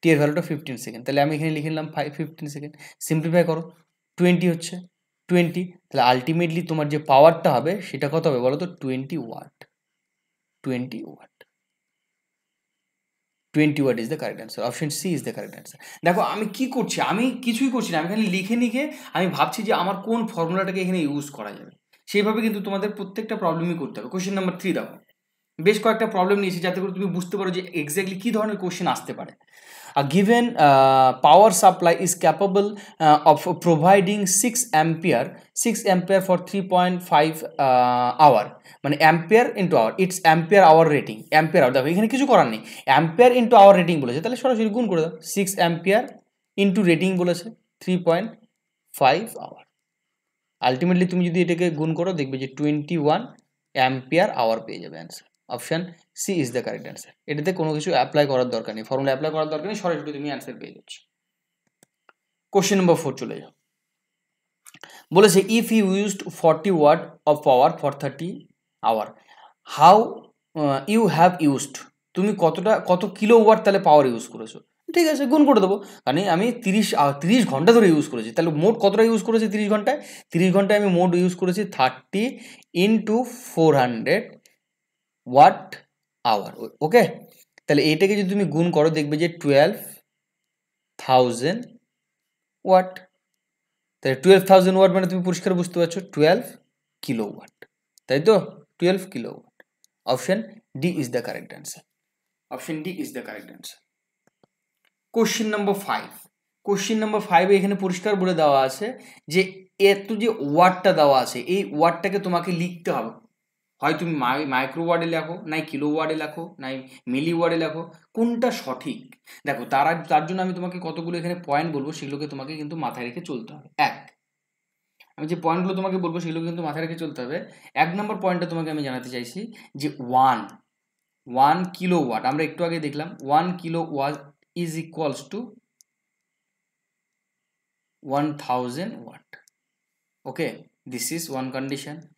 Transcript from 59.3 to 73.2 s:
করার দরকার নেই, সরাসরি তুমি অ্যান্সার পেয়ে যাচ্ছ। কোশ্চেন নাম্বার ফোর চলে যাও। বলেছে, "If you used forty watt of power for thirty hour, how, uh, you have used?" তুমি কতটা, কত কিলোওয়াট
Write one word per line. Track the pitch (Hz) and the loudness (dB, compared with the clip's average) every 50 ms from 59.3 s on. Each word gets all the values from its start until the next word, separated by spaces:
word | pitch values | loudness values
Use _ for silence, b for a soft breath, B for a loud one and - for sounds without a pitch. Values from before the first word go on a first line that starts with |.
করার | 156 156 156 151 | -4 -4 -4 -4
দরকার | 156 151 151 196 | -4 -8 -6 -8
নেই, | 214 | -10
সরাসরি | 214 - 180 170 147 147 151 147 | -6 -4 -4 -4 -4 -6 -10 -12
তুমি | 139 143 147 | -10 -8 -8
অ্যান্সার | 139 123 - - 120 | -10 -10 -12 -14 -16
পেয়ে | 110 - - - | -16 -16 -18 -18
যাচ্ছ। | - _ _ - - _ _ _ _ _ _ _ _ _ _ _ _ _ _ _ _ _ _ _ _ _ _ - _ _ _ _ _ _ _ | -20 _ _ -20 -20 _ _ _ _ _ _ _ _ _ _ _ _ _ _ _ _ _ _ _ _ _ _ -20 _ _ _ _ _ _ _
কোশ্চেন | - 202 180 185 202 196 | 0 0 2 2 0 2
নাম্বার | 185 175 165 147 | 4 4 2 2
ফোর | - 139 131 - | 2 -6 -8 -8
চলে | 120 110 107 - | -10 -12 -12 -14
যাও। | - - _ _ _ _ _ _ _ _ _ _ _ _ _ _ _ _ _ _ _ _ _ _ _ - _ - B B B B B B 151 | -16 -20 _ _ _ _ _ _ _ _ _ _ _ _ _ _ _ _ _ _ _ _ _ _ _ -20 _ -20 B B B B B B 4
বলেছে, | 170 208 214 170 190 | 6 6 8 6 4
"If | 196 196 226 233 226 | 2 4 0 0 0
you | 226 226 220 208 | 2 2 2 2
used | 185 190 196 208 214 190 196 | 2 2 0 0 -2 -4 -8
forty | - 190 - - - 165 156 160 - 208 | -10 -14 -14 0 2 2 2 2 0 0
watt | 190 160 151 147 156 170 170 - - _ _ 151 | 2 4 6 6 4 4 0 -10 -18 _ _ 0
of | 151 | 0
power | 147 - 151 135 123 131 156 160 - | 2 2 2 4 4 4 2 2 0
for | - 143 | -4 -6
thirty | 131 - - 139 - - 160 175 214 277 - _ _ _ _ _ _ _ - | -4 -4 -8 -10 -8 -8 -10 -10 -10 -12 -16 _ _ _ _ _ _ _ -4
hour, | 110 113 110 104 95 - b b b b b b b b b _ - - - | -2 -2 -2 -4 -6 -12 b b b b b b b b b _ -14 0 6
how, | 147 170 190 214 233 - - - - _ _ _ _ _ _ 165 | 8 8 8 8 6 0 -6 -14 -18 _ _ _ _ _ _ -4
uh, | 151 143 139 135 139 - 208 226 | -2 -2 -2 -2 -4 0 0 2
you | 233 196 143 151 | 2 2 4 4
have | 170 180 175 165 160 147 139 | 4 4 4 2 0 0 0
used?" | 127 - - - - - _ _ _ _ _ _ | 0 -4 -8 -14 -18 -20 _ _ _ _ _ _
তুমি | - 185 208 202 185 | -2 -2 -2 0 2
কতটা, | 175 160 160 - 180 214 220 - - - | 0 0 0 0 0 0 0 0 2 0
কত | 180 180 220 | -2 -2 -2
কিলোওয়াট | 196 - - | -6 -6 -4